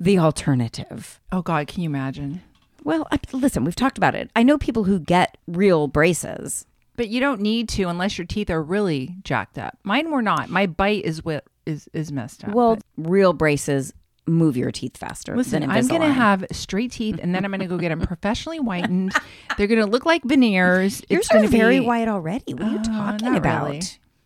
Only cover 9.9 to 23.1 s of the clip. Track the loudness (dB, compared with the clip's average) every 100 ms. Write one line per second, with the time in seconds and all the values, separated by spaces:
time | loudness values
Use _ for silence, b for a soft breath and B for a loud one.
9.9 | -2 -2 -2 0 -2 -2 -2 -2 0 -2
10.9 | 0 -2 -6 -6 -8 -8 _ -8 -8 -8
11.9 | -8 -6 -6 -8 -10 -4 2 2 2 -4
12.9 | -10 0 4 4 4 2 2 0 -2 -4
13.9 | -10 _ _ 0 2 4 2 -2 -4 -10
14.9 | -10 -12 -12 -6 -4 -2 -2 0 2 2
15.9 | 2 2 4 4 2 0 -10 -6 -4 -4
16.9 | -4 -4 -2 -2 -2 -2 -4 -4 -2 -2
17.9 | -2 -4 -4 -4 -4 -4 -4 -4 -2 0
18.9 | 0 0 -2 B B B -2 2 2 2
19.9 | 2 2 2 4 4 6 6 4 4 2
20.9 | -2 0 0 4 4 6 6 6 4 2
21.9 | 0 0 -2 -4 -6 -6 -4 -4 -2 -2
22.9 | -2 -4